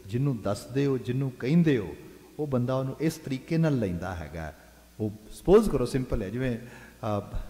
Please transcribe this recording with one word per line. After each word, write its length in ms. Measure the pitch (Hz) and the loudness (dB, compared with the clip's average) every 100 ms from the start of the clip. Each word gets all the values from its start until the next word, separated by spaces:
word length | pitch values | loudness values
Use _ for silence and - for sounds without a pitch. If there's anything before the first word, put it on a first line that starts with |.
| 95 | -6
ਜਿਹਨੂੰ 340 | 120 143 117 | 0 0 0
ਦੱਸਦੇ 440 | 95 104 - 131 143 | -2 -4 -2 0 0
ਹੋ, 120 | 131 | 0
ਜਿਹਨੂੰ 340 | 110 127 139 | -2 -2 -2
ਕਹਿੰਦੇ 460 | - 123 170 160 127 | -4 2 4 6 4
ਹੋ, 180 | 87 71 - - - - | 0 -10 -16 -20 -18 -8
ਉਹ 80 | 147 | -2
ਬੰਦਾ 280 | 127 123 131 | 0 2 0
ਉਹਨੂੰ 200 | 135 - | -2 0
ਇਸ 140 | 156 | -2
ਤਰੀਕੇ 440 | 160 - 131 - 165 | -2 -6 -6 -2 2
ਨਾਲ 220 | 160 135 | 4 2
ਲੈਂਦਾ 360 | 101 87 90 87 | 0 -2 -4 -6
ਹੈਗਾ। 380 | 78 82 78 - - - - - | -8 -8 -10 -12 -20 -20 -20 -6
ਉਹ 120 | 110 107 - | -6 -6 -16
suppose 360 | - - 202 208 | -4 6 8 8
ਕਰੋ, 160 | 139 120 | 0 0
simple 360 | 135 127 - | -2 -2 -2
ਹੈ, 80 | 95 | -2
ਜਿਵੇਂ, 300 | 117 131 113 | -2 -2 -4
ਅ, 800 | - - - - 110 104 - - | -8 -18 -20 -8 -2 -2 -2 -8